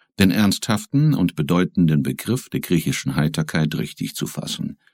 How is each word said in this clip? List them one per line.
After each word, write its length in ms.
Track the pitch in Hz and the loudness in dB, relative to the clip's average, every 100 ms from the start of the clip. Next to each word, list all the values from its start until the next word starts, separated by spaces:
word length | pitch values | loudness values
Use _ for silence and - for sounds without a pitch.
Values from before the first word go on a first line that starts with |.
| _ - | _ 2
den 120 | 98 | 2
ernsthaften 800 | - 101 - - 104 - 139 156 | 4 2 0 -2 -4 0 2 2
und 220 | - 87 - | 2 0 0
bedeutenden 680 | 71 87 92 - 85 76 | 0 0 2 2 4 4
Begriff 460 | 67 - 101 123 - | 0 -2 -2 -4 -4
der 120 | - | -6
griechischen 540 | - 85 69 69 69 69 | 0 0 0 -4 -2 0
Heiterkeit 600 | 76 80 78 80 78 - | 0 0 -2 0 0 -2
richtig 400 | - - 53 - | -6 -6 -8 -6
zu 120 | - | -8
fassen. 500 | - - - - - _ | -8 -10 -8 -8 -10 _